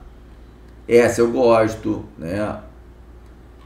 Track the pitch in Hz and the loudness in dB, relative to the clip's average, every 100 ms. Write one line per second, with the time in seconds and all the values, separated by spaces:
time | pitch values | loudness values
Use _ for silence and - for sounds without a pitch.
0 | - - - - - - - - - 120 | -20 -20 -20 -20 -20 -20 -20 -14 2 4
1 | 113 120 117 131 117 113 110 104 110 104 | 4 2 0 2 2 4 2 -2 -6 -6
2 | - - 80 101 104 71 - - - - | -10 -14 -8 -6 -6 -10 -16 -20 -20 -20
3 | - - - - - - | -20 -20 -20 -20 -20 -20